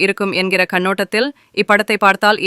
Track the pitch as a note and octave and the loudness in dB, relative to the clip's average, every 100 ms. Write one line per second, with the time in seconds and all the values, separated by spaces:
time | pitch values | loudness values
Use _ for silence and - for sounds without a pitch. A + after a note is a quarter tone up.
0 | F#3+ G3 G3 F3 F#3+ F#3 F3+ F#3 F#3 G3 | 0 -2 -4 -2 -2 -2 -2 -2 -2 -2
1 | F#3+ G#3+ C#4+ - _ - G#3 G3+ G#3+ G#3 | -2 -2 -2 -6 _ -4 0 0 0 2
2 | G3+ F#3+ G#3 G#3+ | 2 2 2 2